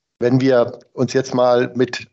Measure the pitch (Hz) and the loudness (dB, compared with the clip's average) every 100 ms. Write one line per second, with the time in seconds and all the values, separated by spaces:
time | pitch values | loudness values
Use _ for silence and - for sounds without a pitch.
0 | _ - 120 127 131 123 120 - _ - | _ -6 0 2 2 2 0 -4 _ -6
1 | 123 135 131 127 123 123 127 120 120 - | -2 -2 -2 0 2 2 0 -2 -4 -4
2 | 117 | -14